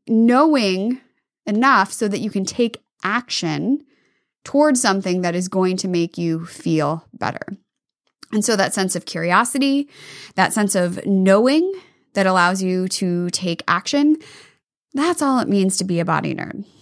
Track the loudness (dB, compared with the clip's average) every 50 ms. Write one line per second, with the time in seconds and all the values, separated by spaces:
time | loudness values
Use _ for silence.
0 | _ 0 2 4 4 6 6 6 4 4 4 2 2 0 0 0 -2 -4 -4 -6
1 | -8 _ _ _ _ _ _ _ _ -4 0 2 2 4 4 2 2 0 -2 -4
2 | -4 -2 -2 -4 -6 -4 -4 -4 -4 -4 -2 -2 -2 -2 -2 -8 _ _ _ _
3 | -6 -4 -4 -4 -4 -6 -6 -4 -4 -2 -2 -2 0 -2 -2 -2 -4 _ _ _
4 | _ _ _ _ _ _ _ _ -10 -2 2 4 4 4 4 2 2 0 0 0
5 | 0 -2 -2 0 -2 -2 -2 -2 -4 -2 0 0 0 0 0 -2 -2 -2 0 0
6 | -2 -2 -4 -4 -4 -2 -2 -4 -6 -10 -16 -8 -4 -2 0 0 0 -2 -4 -6
7 | -8 _ -12 -8 -6 -6 -6 -8 -12 -14 -14 -16 _ _ _ _ _ _ _ _
8 | _ _ _ _ -10 -4 -4 -2 0 0 0 0 0 -2 -2 -2 -4 -4 -4 -6
9 | -8 -10 -8 -6 -2 2 2 2 2 2 0 0 0 2 2 0 -2 -4 -10 -20
10 | -20 -20 -20 -20 -20 -6 -2 0 0 0 2 0 0 0 2 0 0 0 -2 -4
11 | -2 0 2 4 4 6 6 6 6 4 4 2 2 0 -4 -8 -14 _ _ _
12 | _ _ -2 0 0 2 4 4 2 2 2 0 0 0 0 -2 -2 -4 -4 -2
13 | -2 0 0 0 -2 -4 -4 -4 -4 -4 -4 -4 -2 -2 -2 -2 -2 -2 0 2
14 | 4 4 2 0 -2 -10 -20 -20 -20 -20 _ _ _ _ _ _ _ _ -4 -2
15 | 0 0 0 0 0 0 2 0 0 2 2 2 2 0 0 -2 -2 -2 -2 -2
16 | 0 -2 -2 -2 -2 -4 -6 -8 -10 -10 -12 -12 -14 -16 _ _